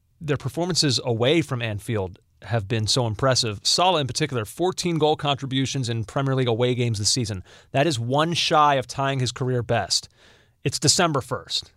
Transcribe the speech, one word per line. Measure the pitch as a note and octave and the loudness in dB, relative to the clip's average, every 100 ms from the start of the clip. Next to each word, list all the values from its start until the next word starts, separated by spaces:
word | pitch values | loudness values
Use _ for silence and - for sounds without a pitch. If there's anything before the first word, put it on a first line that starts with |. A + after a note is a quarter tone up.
| _ _ | _ _
their | D3 C3+ | -4 -4
performances | B2+ - F3 E3 C#3+ A2+ | -2 -4 -2 0 2 0
away | B2+ A2+ B2 E3+ | 0 2 2 2
from | - B2 | 0 -4
Anfield | A2+ G#2 - G#2+ F#2 - _ _ | -4 -6 -4 -4 -4 -10 _ _
have | - A#2 G2 | -4 -4 0
been | A2+ G#2+ | -2 0
so | C3+ A#2 | 0 0
impressive. | G#2 C3+ B2 A#2 G2 | 0 2 2 0 -4
Salah | - - F3+ E3 | 0 2 4 2
in | B2+ | 0
particular, | A#2+ D3 B2 G#2 | -2 -2 -2 -6
fourteen | - F3+ - F3 D#3+ | -2 -2 0 -2 2
goal | D3+ D#3 | 2 2
contributions | D3 C#3 C3+ C3 C3 C#3+ A#2 | -2 -2 -2 -2 0 -2 -2
in | A2+ G#2 | -4 -4
Premier | C#3+ C3+ C3 | -2 0 2
League | B2 | 2
away | A2+ B2 B2 | 2 2 2
games | A#2+ G#2 | 0 0
this | G2+ | 0
season. | C3 A2+ F#2+ - - _ | 0 -2 -6 -10 -20 _
That | C3+ E3 | 0 2
is | A#2 | 0
one | A#2 C#3 D#3+ | 0 2 2
shy | D#3+ - D#3 D3 C#3 | 0 2 4 6 4
of | A#2+ | -2
tying | - C3+ C3+ | -4 -2 0
his | B2 | -2
career | - B2+ B2 | -2 -2 -2
best. | A2+ A#2 F2+ - - _ - _ _ _ | 0 -2 0 -2 -4 _ -20 _ _ _
It's | C#3 - | -6 0
December | D3+ - E3+ C#3 | 2 4 2 0
first. | - G#2 E2 - - | -4 -8 -6 -8 -8